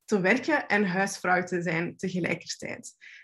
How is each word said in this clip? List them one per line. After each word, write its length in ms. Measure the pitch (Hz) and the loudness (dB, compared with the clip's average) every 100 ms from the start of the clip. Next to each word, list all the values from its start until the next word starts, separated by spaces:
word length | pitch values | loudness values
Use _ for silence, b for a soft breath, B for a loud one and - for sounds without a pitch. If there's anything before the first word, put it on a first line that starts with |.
te 160 | - 214 | -2 2
werken 460 | 180 247 320 294 - | 4 4 2 0 2
en 200 | 202 196 | 2 2
huisvrouw 560 | 180 202 - 180 180 | 0 -2 0 2 2
te 200 | 180 180 | 2 -2
zijn 340 | 175 160 170 165 | 0 0 -2 -4
tegelijkertijd. 960 | 190 180 165 170 - - - - - - B B | -4 -2 -2 -4 -6 -10 -10 -12 -14 -20 B B